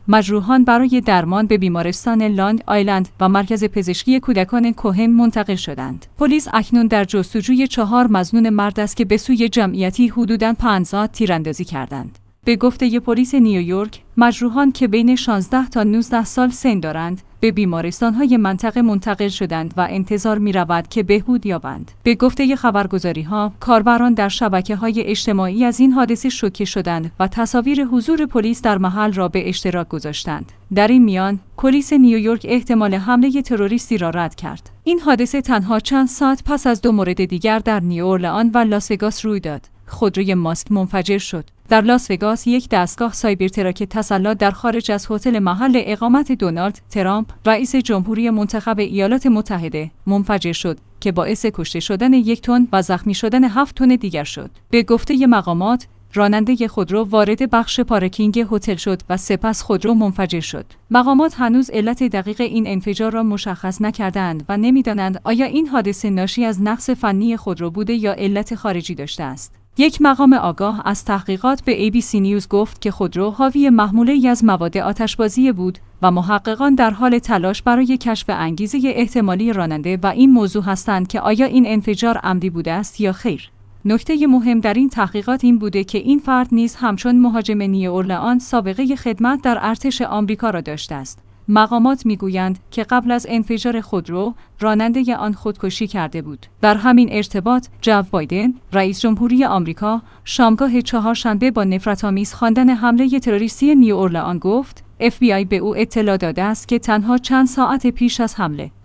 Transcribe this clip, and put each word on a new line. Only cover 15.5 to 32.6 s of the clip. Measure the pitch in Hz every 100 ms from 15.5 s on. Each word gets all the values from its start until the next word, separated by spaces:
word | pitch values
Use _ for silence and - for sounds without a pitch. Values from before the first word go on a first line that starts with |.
| 262 254
تا | 240
نوزده | 214 220 233 240
سال | 220 - 254
سن | 247 262 202
دارند، | 160 156 170 185 - -
به | 226
بیمارستان‌های | 190 196 165 165 175 233 226 277 240
منطقه | 196 190 233 226
منتقل | 233 202 220 196 202
شدند | 190 185 160 160 175
و | 180
انتظار | 190 190 208 220 208
می‌رود | 208 190 170 170 170
که | -
بهبود | 190 202 196 247 202
یابند. | 170 135 135 160 -
به | - 233
گفتهٔ | 254 254 269 269
خبرگزاری‌ها، | 247 202 196 190 180 160 151 214 208 196
کاربران | - 226 208 233 247
در | 220 202
شبکه‌های | - 226 185 185 208 226 226
اجتماعی | - 208 - 196 185 202 240
از | 233
این | 262
حادثه | 254 240 233 262
شوکه | - 208 - 202
شدند | - 175 165 165 -
و | 185
تصاویر | 233 226 247 240 285 262
حضور | 247 233 320 302
پلیس | 247 220 233
در | 226 202
محل | 185 190 214
را | 190 180
به | 185 180
اشتراک | 180 190 180 165
گذاشتند. | 160 151 147 - 147 170 - - 196
در | 214
این | 254
میان، | 233 185 190 202 - -
پلیس | 262 277 277
نیویورک | 294 254 226 214 233 -
احتمال | 240